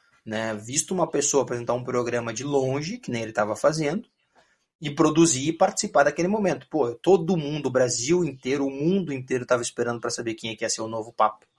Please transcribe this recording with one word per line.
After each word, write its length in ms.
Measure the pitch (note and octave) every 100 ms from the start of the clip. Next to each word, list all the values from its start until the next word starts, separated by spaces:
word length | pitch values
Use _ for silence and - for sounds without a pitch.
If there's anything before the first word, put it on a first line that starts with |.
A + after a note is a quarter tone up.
| _ _
né, 300 | - G#2+ A2+
visto 400 | G#2+ A2 C#3+ -
uma 160 | F#3 D#3+
pessoa 320 | D3+ C#3 C#3+
apresentar 320 | B2 B2 A#2+
um 80 | B2
programa 500 | B2 B2 A#2+ A#2+ A#2
de 120 | A2
longe, 540 | C#3+ C#3+ C3 C3+ D3+ A#3+
que 120 | -
nem 120 | A#2
ele 100 | A2
tava 240 | G#2+ G#2+ G#2
fazendo, 520 | D3 D#3 D3 F#3 - _ _ _ _ _ _ _
e 140 | -
produzir 540 | C#3+ D#3 D#3 E3 B2+ C#3+
e 40 |
participar 520 | E3 F#3 - G#3 D3
daquele 240 | C#3+ C#3+ F3
momento. 400 | G#3+ F#3+ C3+ -
Pô, 260 | D#3 A#2+
todo 420 | A#2+ - F#3+ E3 F3
mundo, 300 | C#3+ D3+ C3+
o 60 |
Brasil 520 | B2+ B2+ - B2 F3+
inteiro, 420 | E3 C3 B2+ C#3 C#3
o 40 |
mundo 420 | C3+ D#3 G3 D#3+
inteiro 340 | C3+ C3 B2+ A#2+
tava 160 | B2
esperando 380 | A#2+ - A#2+ A#2
pra 100 | A#2+
saber 240 | A#2 A#2
quem 160 | A2 A2+
é 60 | G#2+
que 80 |
ia 40 | A2+
ser 140 | -
o 60 | A2+
novo 240 | A2+ A2
Papa 340 | - G#2+ - _